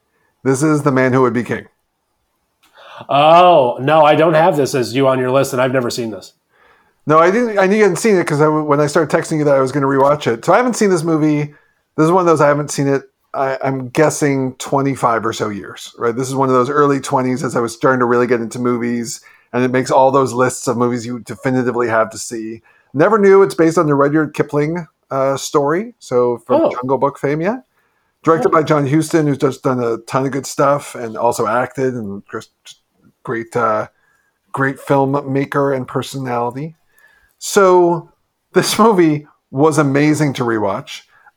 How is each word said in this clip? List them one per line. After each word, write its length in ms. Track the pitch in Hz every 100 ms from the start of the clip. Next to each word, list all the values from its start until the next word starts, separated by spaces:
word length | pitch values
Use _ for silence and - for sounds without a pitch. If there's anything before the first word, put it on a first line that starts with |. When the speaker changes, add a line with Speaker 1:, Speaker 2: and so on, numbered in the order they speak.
| _ _ _ _
Speaker 1:
This 200 | 131 135
is 200 | 156 151
The 100 | 143
Man 200 | 131 131
Who 100 | 131
Would 100 | 127
Be 100 | 117
King. 220 | 110 110 - _ _ _ _ _ _ _ _ _ _ _ - - -
Speaker 2:
Oh, 720 | 135 151 170 180 165 123 117
no, 240 | 135 160
I 100 | 147
don't 200 | 151 165
have 220 | 156 170 151
this 180 | 131
as 200 | 139 110
you 120 | 123 135
on 100 | 131
your 120 | 127
list, 220 | 135 131
and 80 | 127
I've 120 | 131
never 180 | 131 120
seen 200 | - 113
this. 220 | 98 - _ _ _ _ _ _ _ -
Speaker 1:
No, 120 | 156
I 120 | 170
didn't. 280 | 214 240 202
I 80 | 190
knew 100 | 214
you 60 |
hadn't 140 | 202 165
seen 180 | 233 190
it 100 | 160
'cause 140 | 147
I, 80 | 156
when 320 | 156 151 143
I 60 | 147
started 280 | 170 151
texting 240 | 170 - 156
you 60 |
that 100 | 147 135
I 40 |
was 100 | 131
gonna 160 | 147 143
rewatch 400 | 135 139 147 127
it. 180 | 117
So 80 | -
I 40 | 196
haven't 180 | 247
seen 160 | 214 208
this 140 | 180
movie. 500 | 165 160 156 147 147 - _ _ _ -
This 80 |
is 60 | 160
one 100 | 185
of 60 | 170
those 140 | 156
I 80 | 147
haven't 220 | 147 143
seen 180 | - 139
it, 140 | 135 - _ _
I, 260 | 135 135 135
I'm 260 | 135 135 127
guessing 640 | 156 151 143 147 135 131 -
twenty-five 680 | - 143 139 131 127 113
or 80 | 107
so 160 | 107 107
years, 460 | 101 - - - -
right? 180 | 117 117
This 120 | 131
is 60 |
one 140 | 135 131
of 60 |
those 160 | 127 123
early 300 | 147 143 139
twenties 440 | - 135 127 127
as 100 | 127
I 60 | 123
was 140 | 117
starting 260 | - 139 131
to 60 | 120
really 200 | 120 123
get 140 | 120
into 180 | 113 123
movies, 600 | 123 123 120 120 113 - - _ _
and 100 | 120
it 80 | 127
makes 200 | 127 131
all 200 | 147 135
those 220 | 139 127
lists 340 | 117 127 - -
of 100 | 117
movies 300 | 123 123 117
you 140 | 123
definitively 680 | - 117 135 127 123 117 117
have 220 | 113 110
to 80 | 107
see. 440 | - 117 110 113 _ _ _
Never 260 | 135 180 214
knew 240 | 196 196
it's 120 | 196
based 240 | - 160 165
on 80 | 156
the 80 |
Rudyard 400 | 139 143 156 151
Kipling, 520 | - 143 143 147 175 160 _ _
uh, 260 | 135 135 135
story. 580 | - 151 143 170 233 -
So 400 | - 123 123 120
from 240 | - 294
Speaker 2:
Oh. 80 | 330
Speaker 1:
Jungle 280 | - 127 131
Book 200 | 139 -
fame, 220 | 139 151
yeah. 180 | 175 254 - _ _ _ _ _
Directed 260 | 151 160 190
Speaker 2:
Oh. 40 |
Speaker 1:
by 100 | 165
John 220 | 151 151 139
Huston, 400 | 156 156 165 147
who's 120 | 131
just 240 | 139 131
done 160 | 143 127
a 180 | 117 113
ton 280 | - 131 135
of 60 |
good 140 | 139 127
stuff 480 | - 143 143 -
and 220 | 123 117 110
also 300 | 120 117 107
acted 480 | 117 127 - 131
and 280 | 123 104 101 -
just 180 | 113 - _ - - _ _ _ _
great, 320 | - 117 113
uh, 320 | 120 110 107 107 _ _ _ _ _ _
great 260 | - 135 135
filmmaker 960 | - 139 135 143 139 135 135 147 139 135
and 100 | 151
personality. 880 | 143 - 139 131 120 120 123 160 160 _ _ _ _ _ _
So 720 | - 208 190 180 175 170 147 _ _ _ _
this 260 | 180 175 -
movie 480 | 220 190 165 147 147 _ _
was 280 | 131 156 147
amazing 540 | 143 139 151 147 147
to 80 | 127
rewatch. 600 | 120 113 98 101 - - _ _ _